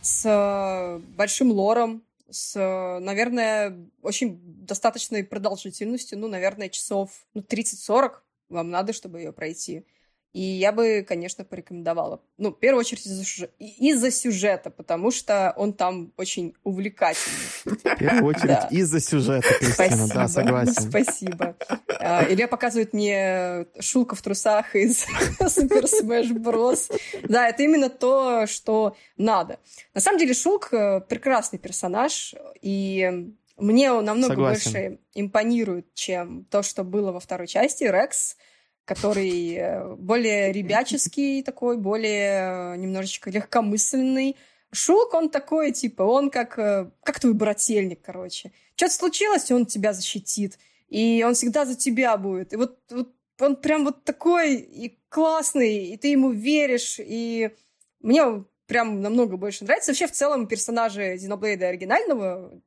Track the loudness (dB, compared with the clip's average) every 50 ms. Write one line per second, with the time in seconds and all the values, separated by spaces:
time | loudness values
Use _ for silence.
0 | -2 -2 -2 0 2 2 4 4 4 2 0 -2 -2 -2 -2 -4 -6 -6 -8 -12
1 | -14 -16 -2 -2 -2 -2 2 2 4 4 4 4 4 4 4 4 2 0 -2 -8
2 | _ _ _ _ _ _ -12 -10 -10 -8 -4 -2 -2 -2 -2 -4 -4 -6 -6 -6
3 | -6 -4 -2 0 0 0 0 0 0 0 0 0 -2 -2 -6 -12 -20 -20 _ _
4 | -6 -6 -4 -2 -4 -4 -4 -8 -18 -20 -20 -20 -10 -10 -8 0 0 0 0 -2
5 | -8 -6 -6 -6 -6 -6 -10 -4 -4 -4 -4 -4 -10 -14 -10 -8 -6 -6 -6 -6
6 | -8 -10 -10 -10 -8 -8 -6 -2 -2 -2 -2 -4 -10 -10 -8 -10 -6 -4 -4 -4
7 | -4 -6 -10 -20 _ _ _ -12 -6 _ -4 -4 -4 -6 -6 -8 -4 0 2 2
8 | 2 2 -2 -12 _ _ _ _ _ _ -8 -6 -6 -4 -4 -4 -4 -4 -6 -8
9 | -12 -16 -14 -12 -12 -14 -12 -10 -10 -10 -8 -10 -10 -10 -12 -12 -14 _ _ _
10 | _ _ _ _ _ _ _ -6 -4 -4 -2 2 2 2 4 4 2 2 2 0
11 | -2 -4 -6 -6 -6 -8 -10 -12 -14 _ -14 -16 -14 -14 -14 -6 -4 -2 -2 -2
12 | -2 -4 -6 -12 _ _ _ -6 -6 -6 -4 _ 2 4 4 4 2 -2 -6 -10
13 | -10 -10 -10 -8 -8 -10 -8 -10 -12 -14 _ _ -20 -20 -4 2 2 4 4 4
14 | 2 0 0 0 -2 -2 -2 2 2 2 0 0 -4 -14 -16 -16 -6 -4 -4 0
15 | 0 0 0 -2 -2 0 2 2 2 2 0 0 -2 -2 0 0 -2 -2 0 -4
16 | -10 -12 _ -10 -8 -6 -4 -6 -6 -8 -10 _ _ -6 -4 -4 -4 -6 -2 0
17 | 0 0 2 0 -4 -4 -4 -6 -8 -8 -10 -10 -6 -6 -6 -2 0 0 0 2
18 | 2 4 4 4 4 4 2 2 4 4 4 4 2 0 0 0 2 2 2 0
19 | 0 2 0 2 2 2 2 2 4 4 4 4 4 0 4 4 4 4 4 2
20 | 2 0 2 0 0 2 2 2 2 2 2 4 2 2 2 0 -2 0 2 2
21 | 2 2 -2 -4 -6 -8 -4 -4 -6 -6 -6 _ -8 -8 -8 -8 _ -8 -6 -4
22 | -2 0 2 2 4 2 2 0 2 0 0 -2 -2 0 0 0 -2 0 0 -2
23 | 0 0 0 0 0 0 0 0 -2 -2 -4 -6 -8 _ _ -8 -6 0 2 2
24 | 2 2 -2 -6 -4 -4 -4 0 2 4 4 2 2 0 0 2 4 4 2 2
25 | 0 -2 0 0 0 0 0 0 0 2 4 2 4 6 4 4 4 4 4 2
26 | 2 4 2 2 2 0 -2 -2 0 0 2 2 2 2 2 0 -2 -4 -6 -6
27 | -6 -8 -12 -10 -2 2 4 4 4 4 2 2 4 4 6 6 4 2 0 0
28 | 2 4 4 4 4 2 2 2 0 0 -4 -6 _ 0 2 2 2 0 -2 _
29 | -20 _ _ 0 2 4 4 2 0 -2 -8 -16 _ _ -20 -20 -20 _ _ 2
30 | 2 4 4 4 4 4 2 2 2 2 2 2 0 0 0 2 2 2 2 0
31 | 0 _ -6 -2 0 2 2 2 2 -2 -8 -10 -10 -8 -8 -4 -4 -2 0 0
32 | 0 0 0 -4 -8 -10 -14 -16 -18 -20 -20 -10 -6 -4 -2 -2 -2 -2 0 0
33 | 0 0 -2 -4 -8 -12 -16 _ _ _ _ -2 2 4 6 6 6 6 4 2
34 | 0 0 0 2 2 2 2 2 2 2 2 0 -2 -4 -4 -4 -6 -6 -10 -14
35 | _ _ _ -8 -6 0 0 0 2 2 2 2 0 -2 -4 -6 -8 _ _ -10
36 | -6 -4 -4 -4 -4 -8 -12 -16 -10 _ 0 0 0 0 -4 -6 -6 -2 -2 -2
37 | -2 -2 -4 -8 -8 -8 -8 -8 -8 -4 0 0 0 0 0 0 0 2 4 2
38 | 2 2 0 -4 -4 -4 -6 _ _ _ _ _ _ _ _ _ _ -8 -6 -2
39 | 0 0 0 2 0 0 0 -2 -2 -4 -4 -4 -4 -4 -4 -6 -8 -10 -12 -12
40 | -2 0 0 2 2 2 2 2 2 0 0 -2 -2 0 0 0 0 0 -2 -2
41 | -2 -2 -2 -2 -2 0 -2 -2 -4 -6 -8 -4 -2 -2 -2 -2 -2 -2 -2 0
42 | 0 -2 0 0 0 0 0 0 0 -2 -4 -6 -6 -8 -8 -6 -6 -4 -4 -4
43 | -6 -6 -10 -10 -10 -6 -4 -4 -6 0 0 0 2 2 0 0 -2 -2 0 0
44 | 0 2 0 0 0 -2 -4 _ _ _ _ _ _ _ -6 -2 2 4 6 4
45 | 4 4 2 0 0 0 -2 -4 -4 -2 -2 0 0 0 -2 -2 -6 -6 -2 0
46 | 2 4 4 4 2 0 -2 -2 -4 -4 -4 -2 0 0 0 0 -2 -6 _ _
47 | _ -6 -4 2 2 2 2 4 2 0 0 0 -2 0 2 0 0 0 -6 _
48 | _ -16 -14 -12 -12 -12 -12 -14 -16 -16 _ _ _ _ _ 0 0 0 0 0
49 | -2 -2 0 0 2 2 2 2 2 2 2 2 2 0 -2 -2 -2 -2 -2 -2
50 | -6 -8 -8 -8 -6 -6 -4 -4 -4 -6 -6 _ _ _ _ _ _ _ -2 0
51 | 2 4 4 4 4 2 2 2 0 0 2 0 0 0 -2 -2 -2 0 0 2
52 | 2 2 2 2 0 -4 -4 -4 -6 -8 -2 -2 -2 -2 -4 _ _ _ -8 -8
53 | -8 -8 _ _ _ _ _ 2 2 2 2 2 2 2 2 2 2 0 -2 _
54 | _ -6 -6 _ 2 4 4 4 4 2 2 0 -4 -12 -14 -14 -14 -14 _ _
55 | _ _ 0 2 2 4 2 2 0 0 2 2 2 2 2 0 -4 -6 -10 -2
56 | 0 2 4 4 4 4 2 0 0 2 2 2 4 2 0 0 -2 -4 -8 -10
57 | -10 -8 -6 -6 -4 -4 -2 -2 -2 -4 -6 _ _ _ _ _ _ _ _ _
58 | 2 4 6 6 6 4 2 -2 -8 _ _ _ _ -2 0 0 0 0 -2 -2
59 | -2 2 4 2 2 2 0 -6 -6 -8 -8 -8 0 0 0 0 2 -2 0 0
60 | -2 -2 0 0 0 0 0 0 -2 -4 -4 -4 -4 -4 -2 0 0 -2 -2 -4
61 | -6 -6 -6 -6 -6 -8 -6 -4 -2 -4 -2 0 -2 -2 -2 -4 -2 0 2 2
62 | 2 0 -2 -2 -2 -4 -6 -6 -12 -18 -20 -20 _